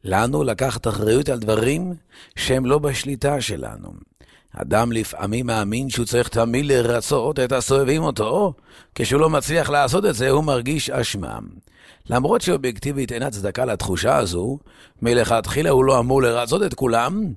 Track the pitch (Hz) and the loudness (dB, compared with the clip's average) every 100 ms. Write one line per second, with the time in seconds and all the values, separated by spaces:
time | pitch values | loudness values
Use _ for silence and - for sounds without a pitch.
0 | 98 95 117 147 139 107 131 110 117 98 | 0 0 2 0 0 0 -2 -2 -4 0
1 | 107 123 147 123 107 110 117 156 180 175 | 2 2 2 -2 0 0 2 0 -4 -8
2 | _ - - - - 131 127 147 147 123 | _ -20 -16 -8 0 0 2 2 0 -4
3 | 143 135 143 143 113 85 58 53 50 50 | -6 -2 -2 -2 -4 -6 -8 -12 -16 -16
4 | - _ - _ _ - 69 104 117 113 | -20 _ -20 _ _ -10 0 0 2 -2
5 | 107 76 98 113 120 110 101 113 135 123 | -4 -6 -4 -4 -2 -2 -2 -2 -4 -4
6 | 117 123 120 117 117 123 147 131 117 120 | 0 0 0 0 2 0 2 2 4 0
7 | - 143 123 143 123 131 120 135 131 156 | 0 0 0 0 0 0 2 2 4 2
8 | 160 120 107 160 202 131 _ - - - | 0 -2 0 2 0 -2 _ -20 -16 -6
9 | 113 139 160 151 135 160 135 143 135 175 | 0 4 4 2 0 0 2 2 2 2
10 | 208 113 131 139 156 127 123 151 135 131 | 0 0 2 2 2 0 0 -4 -2 -2
11 | 117 101 69 55 50 50 _ _ - _ | -2 -4 -6 -10 -12 -18 _ _ -20 _
12 | - 120 143 233 - 160 131 104 139 139 | -2 0 2 2 2 0 -2 -4 -6 -4
13 | 123 120 135 107 98 104 127 101 - 90 | -4 -4 -6 -4 -6 -2 -2 -2 -4 0
14 | 110 143 101 87 104 139 - - - _ | 2 2 0 -2 -4 -6 -12 -20 -20 _
15 | 117 120 110 117 - - 165 131 131 131 | 2 2 4 0 0 -2 4 4 6 4
16 | 120 135 123 117 120 175 196 - 127 113 | 4 2 2 0 0 0 -2 0 0 2
17 | 123 196 202 | 0 -2 -4